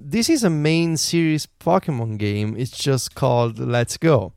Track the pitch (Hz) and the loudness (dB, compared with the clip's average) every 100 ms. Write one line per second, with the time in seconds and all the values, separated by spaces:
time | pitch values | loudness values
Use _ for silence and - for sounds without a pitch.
0 | 143 196 233 330 226 156 151 160 170 160 | -4 -2 2 2 2 2 2 2 2 0
1 | - 170 165 156 - _ - 185 - 135 | 0 0 2 0 -4 _ 0 0 0 -4
2 | 113 107 104 101 107 110 127 - 143 135 | -4 -2 -2 0 -2 -4 -8 -4 0 0
3 | - - 131 120 117 110 127 120 117 - | -2 -2 0 2 0 -2 -2 0 -2 0
4 | 165 139 92 | 2 2 0